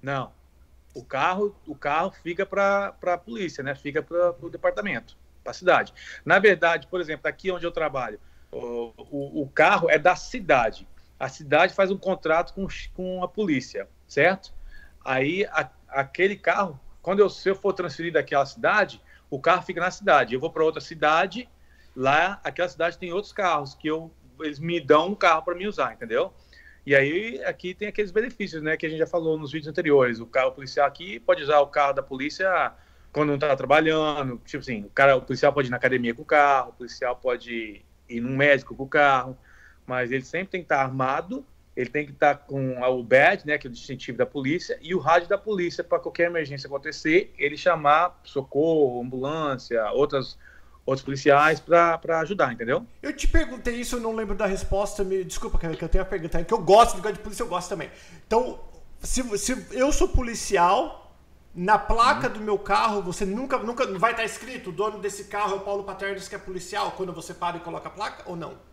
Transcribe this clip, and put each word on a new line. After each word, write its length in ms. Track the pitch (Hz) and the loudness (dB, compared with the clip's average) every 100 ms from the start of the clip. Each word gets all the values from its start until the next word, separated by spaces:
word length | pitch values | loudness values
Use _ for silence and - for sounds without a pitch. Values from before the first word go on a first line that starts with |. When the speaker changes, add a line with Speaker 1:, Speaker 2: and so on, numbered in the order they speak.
Speaker 1:
Não. 300 | 127 139 117 _ _ _ _ _ _ | -4 -6 -6 _ _ _ _ _ _
O 100 | - | -16
carro, 500 | 123 135 156 185 208 - - | -8 -2 0 0 -2 -4 -16
o 80 | |
carro 380 | 143 147 151 185 - | -8 -2 -2 -2 -6
fica 240 | 165 175 196 | -10 -6 -4
pra, 460 | 190 196 202 202 | 0 2 2 -2
pra 260 | - 180 175 | -6 -4 -4
polícia, 460 | - 233 175 - | -4 -8 -8 -8
né? 100 | 135 | -8
Fica 260 | 139 147 147 | -8 -6 -6
pra, 320 | 143 170 175 | -4 0 0
pro 160 | 170 170 | -2 -12
departamento, 680 | 165 180 180 208 127 - - - - | -2 -2 -2 -4 -6 -8 -20 -20 -16
pra 100 | - | -14
cidade. 400 | 117 180 147 104 - - - | -2 4 4 2 -10 -18 -14
Na 140 | - 180 | 2 6
verdade, 480 | 208 175 170 170 - | 6 6 2 0 -4
por 140 | 185 | -6
exemplo, 260 | 160 151 156 | -6 -6 -6
aqui 220 | 147 190 | -6 -6
onde 160 | 180 170 | -4 -4
eu 60 | |
trabalho, 480 | 170 156 135 120 107 - - - | -4 -4 -4 -6 -10 -18 -20 -14
o, 400 | - 120 120 117 - | -12 -8 -6 -8 -12
o, 460 | - 143 139 156 | -12 -8 -6 -6
o 60 | 135 | -4
carro 380 | - 160 196 156 | 4 4 6 4
é 80 | 151 | 4
da 160 | 156 | 4
cidade. 720 | 185 - 254 180 139 113 - - - - - | 2 -4 -10 2 4 4 -2 -18 -20 -20 -8
A 100 | 135 | -8
cidade 460 | - 151 147 180 | -8 0 4 4
faz 160 | - 190 | 4 0
um 80 | 190 | 2
contrato 560 | 190 190 160 160 175 | -2 -4 0 0 0
com, 140 | - 190 - - | -6 -8 -8 -12
com 300 | - 185 185 | -10 -8 -6
a 40 | 180 | -6
polícia, 600 | - 208 135 - 101 98 _ _ | -4 -2 -2 -2 -10 -12 _ _
certo? 460 | - 160 196 - - - - - - | 2 2 2 -6 -14 -14 -16 -18 -14
Aí, 400 | - 131 139 185 202 | -4 0 0 -2 -2
a, 220 | 156 139 _ _ | -2 -4 _ _
aquele 480 | 135 139 - 185 202 | -4 -4 0 -2 0
carro, 420 | - 196 190 139 - - | 0 0 -2 -6 -20 -12
quando 160 | - 196 | -4 2
eu, 100 | 196 | 2
se 220 | - 185 | 2 -2
eu 60 | 190 | 0
for 160 | 202 | -2
transferido 420 | 185 180 - 170 | -2 -6 -6 -2
daquela 320 | 156 139 143 135 | -2 0 0 0
cidade, 560 | - 139 196 185 - - - _ | -2 0 2 0 -4 -20 -20 _
o 100 | 139 | -2
carro 220 | 160 180 | 2 2
fica 180 | 175 170 | 0 -4
na 100 | 180 | -4
cidade. 440 | 175 196 151 120 | -2 4 4 4
Eu 60 | 127 | -2
vou 100 | - | -4
pra 120 | - | 0
outra 160 | 160 156 | 0 0
cidade, 680 | 139 165 151 160 190 196 240 - - - - - | -12 -2 2 2 0 -4 -14 -20 -20 -20 -20 -2
lá, 440 | 131 147 180 196 | 2 2 2 -4
aquela 240 | 151 139 175 | -10 -4 -6
cidade 280 | - 165 170 | -2 -4 -4
tem 160 | 180 | -8
outros 200 | 180 202 | -6 -8
carros, 420 | - 190 156 139 | -4 0 0 -4
que 140 | - 151 | -8 -6
eu, 240 | 160 165 - - _ | -6 -8 -20 -20 _
eles 200 | 156 143 | -10 -8
me 180 | 165 170 | -4 -4
dão 280 | 135 151 170 | 4 4 4
um 60 | |
carro 280 | 202 185 160 | 2 4 4
pra 140 | 170 175 | 0 -6
me 100 | 202 | -6
usar, 260 | 185 127 | -2 -4
entendeu? 400 | 110 117 117 117 - _ - - - - | -4 -4 -2 -2 -6 _ -20 -20 -18 2
E 80 | |
aí, 480 | 139 139 170 220 240 | 4 4 0 -4 -6
aqui 300 | - 165 180 | -8 -6 -10
tem 140 | 185 208 | -8 -8
aqueles 220 | 208 208 | -4 -2
benefícios, 500 | 185 247 - 196 160 | -2 -2 -6 -8 -6
né, 140 | 151 156 | -4 -2
que 100 | 165 | -4
a 20 | |
gente 100 | 156 | -2
já 80 | 156 | -2
falou 300 | 175 160 156 | 0 0 -2
nos 120 | 147 | -4
vídeos 180 | 156 151 | -8 -6
anteriores. 500 | 147 156 143 123 113 | -4 4 6 6 0
O 60 | 117 | -2
carro 260 | 131 131 | 0 0
policial 340 | 131 135 - 143 | -2 -8 2 0
aqui 320 | - 175 214 | 0 -14 -8
pode 240 | - 180 | 0 0
usar 160 | 147 151 | 4 4
o 60 | 147 | 4
carro 280 | 151 143 | 2 2
da 80 | 139 | 0
polícia 680 | - 131 143 - 190 175 127 - - - - | -4 -6 -6 -2 0 0 -2 -6 -20 -20 -10
quando 180 | 147 151 | -2 0
não 80 | 143 | 2
tá 180 | 147 135 | 0 0
trabalhando. 840 | 127 151 156 156 156 147 135 120 | 4 4 6 2 0 -2 -6 -8
Tipo 160 | - 147 | -10 -12
assim, 240 | 135 113 | -8 -8
o 60 | 101 | -6
cara, 260 | - 139 131 | 4 6 6
o 60 | |
policial 300 | - 127 147 | 2 2 2
pode 160 | 139 127 | 2 -2
ir 20 | |
na 80 | 120 | 0
academia 360 | 127 127 120 | 0 0 -2
com 80 | 113 | -4
o 40 | 151 | 2
carro, 440 | 151 143 135 120 | 4 6 4 0
o 40 | |
policial 420 | - 120 - 123 123 | -10 -16 -6 -6 -4
pode 680 | 131 123 120 117 110 101 _ _ _ | -2 -4 -4 -8 -8 -14 _ _ _
ir 120 | 117 | -6
num 160 | 120 135 | -4 2
médico 380 | 143 139 - 117 | 4 4 2 -12
com 80 | |
o 40 | 135 | -2
carro, 480 | 151 143 135 127 127 _ - - _ - | 4 4 4 0 -12 _ -20 -20 _ -8
mas 260 | 127 123 | -4 -2
ele 120 | 131 | -4
sempre 240 | 131 165 190 | -6 -10 -8
tem 140 | 185 | -10
que 60 | 160 | -2
tá 120 | 147 | 0
armado, 600 | 135 131 127 143 170 262 - - _ | 0 0 0 0 -4 -10 -12 -20 _
ele 140 | - 123 | -6 -4
tem 160 | 147 147 | -4 -6
que 60 | |
tá 220 | 139 151 | 2 2
com 500 | 139 - 139 131 127 | 2 -4 -6 -4 -2
a, 40 | 127 | 0
o 140 | 127 | 0
badge, 440 | 117 127 156 196 147 | 4 6 6 4 -2
né, 100 | 147 | -6
que 80 | 139 | -6
é 40 | |
o 20 | |
distintivo 460 | 117 - 127 - 123 | -14 -12 -12 -10 -2
da 80 | 127 | -2
polícia, 520 | 147 131 170 - - | -2 -4 -4 -4 -10
e 120 | 156 | -4
o 40 | 180 | -4
rádio 260 | 139 170 175 | 2 2 2
da 120 | 196 | -4
polícia, 440 | 214 202 175 - | -2 -4 -4 -6
pra 160 | 175 170 | -2 -2
qualquer 280 | 165 143 175 | -2 -2 -2
emergência 400 | 170 143 143 139 | 0 -6 -8 -10
acontecer, 640 | 139 156 151 156 165 208 - | -8 -8 -6 2 2 2 -4
ele 180 | 143 147 | -4 0
chamar 640 | 180 165 147 151 180 - | 0 2 4 4 4 -4
socorro, 760 | - 143 135 143 160 160 139 123 | -8 -6 -4 0 2 4 4 2
ambulância, 880 | 123 127 135 160 151 127 - 117 107 | -6 -6 -4 -2 -4 -4 -2 -2 0
outras, 480 | 120 143 139 127 - - - - - - | 2 2 0 -4 -12 -20 -20 -20 -10 -4
outros 180 | 135 | -4
policiais 540 | - 139 147 143 151 147 | -4 0 6 6 6 2
pra, 400 | - 170 170 165 | 4 4 4 0
pra 220 | - 160 | -2 -2
ajudar, 320 | 160 196 139 | -2 -2 -2
entendeu? 340 | 117 117 143 240 - | -2 -2 -2 -4 -12
Speaker 2:
Eu 100 | 277 | -10
te 140 | 294 - | 0 4
perguntei 480 | 330 277 247 240 | 4 4 -4 -6
isso, 220 | 240 240 247 | -4 -4 -4
eu 40 | |
não 140 | 226 | -4
lembro 220 | 226 214 202 | -4 -4 -2
da 100 | 208 | -2
resposta, 560 | 190 - 196 202 - | -2 0 0 0 -2
me 220 | 190 190 | -2 -2
desculpa, 340 | 175 - 226 - | -4 -6 0 0
cara, 160 | 170 | 0
que 80 | 156 | -4
eu 40 | 165 | 0
tenho 140 | - | 0
a 40 | 180 | 0
pergunta, 320 | 196 160 165 | -6 -2 -2
é 60 | |
que 100 | 170 | 0
eu 40 | 226 | -2
gosto, 320 | 165 202 240 | 6 8 8
negócio 220 | - 214 196 | 4 -4 -6
de 60 | |
polícia 200 | 220 - | -10 -8
eu 60 | 226 | -6
gosto 200 | 170 - | -6 -6
também. 200 | 185 139 - - 165 | -8 -10 -14 -20 -20
Então, 360 | - 220 247 170 - - - - | 0 0 2 -6 -14 -18 -20 -12
se, 360 | - - 247 202 | -4 -2 -2 -4
se 300 | - 254 180 | -4 -6 -6
eu 180 | 226 269 | 0 2
sou 160 | 302 359 | 4 4
policial, 1040 | - 240 226 - 190 175 196 339 - - - _ - _ | 2 0 -6 0 4 6 4 0 -6 -20 -20 _ -20 _
na 240 | 170 180 208 | -6 2 2
placa 520 | - 214 240 294 254 | 4 4 4 4 0
Speaker 1:
Uhum. 60 | |
Speaker 2:
do 60 | 214 | -4
meu 160 | 214 202 | -2 -2
carro, 440 | 202 202 226 208 | 2 2 2 0
você 220 | 180 170 | -4 -4
nunca, 340 | 196 208 269 254 | -4 -4 -2 -2
nunca 260 | 214 240 240 190 | -4 -2 -2 2
vai 160 | 226 | 0
tá 80 | 226 | 0
escrito, 480 | 226 - 220 247 185 | -4 -6 -12 -12 -12
o 20 | |
dono 280 | 165 214 208 | -4 -4 -2
desse 240 | 196 202 | -8 -10
carro 300 | 196 208 202 | -10 -4 -2
é 20 | 196 | -4
o 40 | |
Paulo 220 | 202 202 | -4 -6
Paternos, 460 | 196 185 196 190 - | -6 -8 -8 -8 -10
que 80 | 202 | -14
é 20 | |
policial, 540 | - 185 - 208 - | -10 -12 -8 -4 -4
quando 200 | - 185 | -6 -8
você 220 | 165 - | -8 -12
para 220 | 170 175 170 | -6 -6 -6
e 40 | |
coloca 280 | 170 165 156 | -10 -10 -12
a 20 | |
placa, 320 | 165 226 - - | -10 -10 -10 -12
ou 60 | 170 | -10
não? 180 | 147 131 _ | -10 -14 _